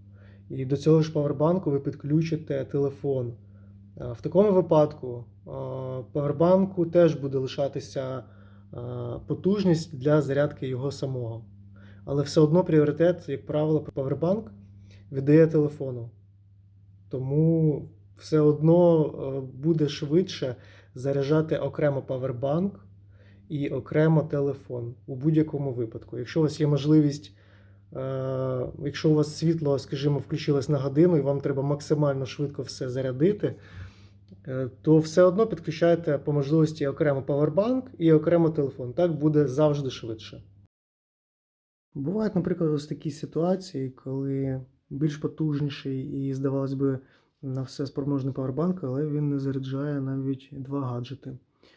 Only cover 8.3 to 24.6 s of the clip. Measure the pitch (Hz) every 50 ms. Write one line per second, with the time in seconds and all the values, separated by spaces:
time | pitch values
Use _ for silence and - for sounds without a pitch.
8.3 | - - - - - - - - - - 120 123 123 123 120 120 123 139 - -
9.3 | 147 - - 185 202 208 180 180 160 160 - - - 123 127 147 151 156 135 131
10.3 | 139 143 147 147 - - 147 131 127 123 135 143 135 - 143 131 131 123 120 113
11.3 | 113 113 - - - - - - - - - - - - - 143 139 143 139 147
12.3 | - 165 151 147 160 180 180 175 160 151 147 147 147 151 165 180 175 175 - -
13.3 | 135 - - - 151 151 151 156 156 147 151 - - 147 135 135 - - 160 175
14.3 | 202 226 214 - - - - - - - - - - - - - 143 135 135 147
15.3 | 151 160 160 160 160 151 147 147 - - 139 131 123 120 117 120 - - - _
16.3 | _ _ _ _ _ _ - - _ - _ - - - - - - 127 131 131
17.3 | 143 151 160 160 165 160 160 156 143 - - - - - - - - - - -
18.3 | 156 156 151 151 147 143 156 160 165 175 175 170 165 156 147 135 - - 135 135
19.3 | 135 135 131 127 131 131 139 165 165 151 151 143 - - 156 139 151 180 190 -
20.3 | - - 143 127 120 - - - - - - _ - 127 123 139 139 143 139 139
21.3 | 156 156 156 160 147 135 139 139 - - 151 147 135 131 127 - 131 127 127 135
22.3 | 123 120 135 135 151 170 190 202 - - - - - - - - - - - -
23.3 | - - - - 160 139 143 - - 127 - - - 151 156 160 160 151 147 156
24.3 | 147 143 139 143 135 -